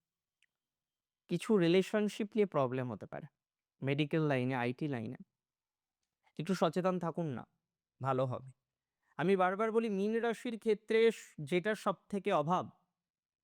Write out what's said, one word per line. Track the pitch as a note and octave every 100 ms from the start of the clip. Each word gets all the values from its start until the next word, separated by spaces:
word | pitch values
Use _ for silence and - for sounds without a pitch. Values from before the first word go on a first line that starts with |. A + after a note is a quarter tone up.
| _ _ _ _ _ _ _ _ _ _ _ _ -
কিছু | F3 - G#3
রিলেশনশিপ | E3+ F#3 F#3 G#3+ G#3 - G#3
নিয়ে | A3 G3
প্রবলেম | D3+ C3 C3 B2
হতে | G2+ -
পারে, | - D3+ _ _ _ _ -
মেডিকেল | C3 C#3+ D3 D#3+
লাইনে, | D3+ C3 B2+
আইটি | C3 A#2+ B2+ D3+
লাইনে, | B2 A2 C3 - _ _ _ _ _ _ _ _ _ _ -
একটু | E3
সচেতন | F3+ F3 F#3 F#3 F#3
থাকুন | E3 E3 D#3+
না, | A#2 - _ _ _ _ -
ভালো | C3 C3 C3
হবে। | A2+ C3 - _ _ _ _ _ -
আমি | E3 G3
বারবার | F3+ G3 A3
বলি | A3 A3+
মীন | G3 G#3 A3+
রাশির | A#3 G#3+ B3 A3+
ক্ষেত্রে | A3+ G#3 - A3+ A3+
স-, | - - -
যেটা | D3 F3+ G#3
সব | G#3+ G#3 F3+ -
থেকে | G3+ G3+
অভাব | E3+ D3 F3+ G2+ - _ _ _ _ _ _